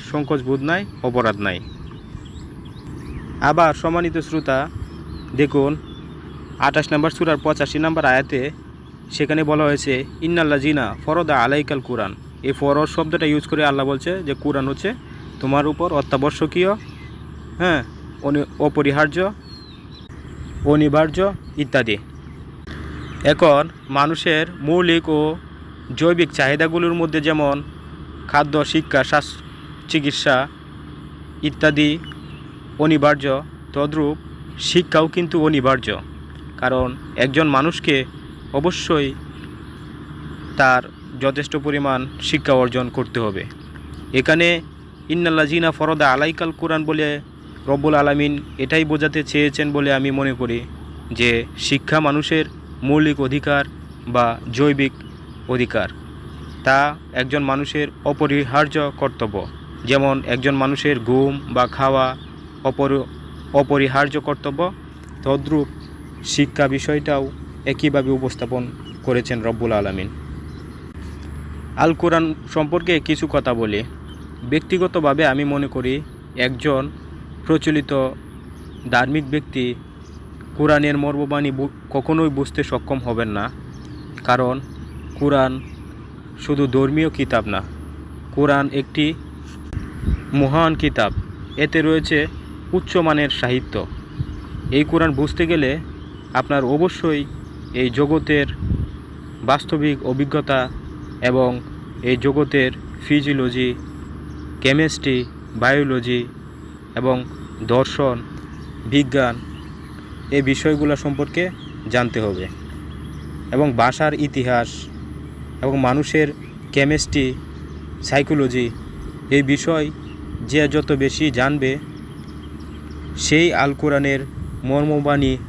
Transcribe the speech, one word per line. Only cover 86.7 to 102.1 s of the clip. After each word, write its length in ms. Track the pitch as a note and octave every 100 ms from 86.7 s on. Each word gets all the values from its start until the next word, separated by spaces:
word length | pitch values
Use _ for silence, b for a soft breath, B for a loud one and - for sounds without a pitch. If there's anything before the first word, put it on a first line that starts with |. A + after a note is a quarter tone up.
| C3 C3+ D3+ D#3+
কিতাব 340 | - C3+ A#2 G#2
না, 140 | G2 - - - - - - -
কোরআন 340 | - C#3+ C#3 C#3
একটি 340 | C#3 C3+ - D3+ D#3+ - - - - - - - - - - -
মহান 400 | C#3 C3+ D#3 E3
কিতাব, 380 | D#3 D3+ B2+ G#2 - - - - -
এতে 220 | D3+ D#3+
রয়েছে 360 | D#3 D#3+ D3+ D3+ D3+ - - - -
উচ্চমানের 580 | F3+ - F#3 D#3+ D3 C#3+
সাহিত্য। 440 | - B2 B2+ B2 G#2 F#2 - - - - - - - -
এই 140 | C3+
কোরআন 260 | D3+ E3 D#3+
বুঝতে 280 | C#3 D3 - E3+
গেলে 240 | E3 C3 D#3 - - - - -
আপনার 280 | B2+ C3 C#3+
অবশ্যই 580 | B2+ D3 F3+ - E3 D3 C#3+ - - - -
এই 140 | B2 B2+
জগতের 560 | A#2+ D3 D#3 D3+ D3 C#3 - - - - - - - - -
বাস্তবিক 540 | - C#3+ - D#3 D3 C3+ B2+
অভিজ্ঞতা 540 | C3+ C#3+ D3+ C#3 C3+ B2+ - - - - -
এবং 280 | B2 B2+ B2+ B2 - - - -
এই 140 | B2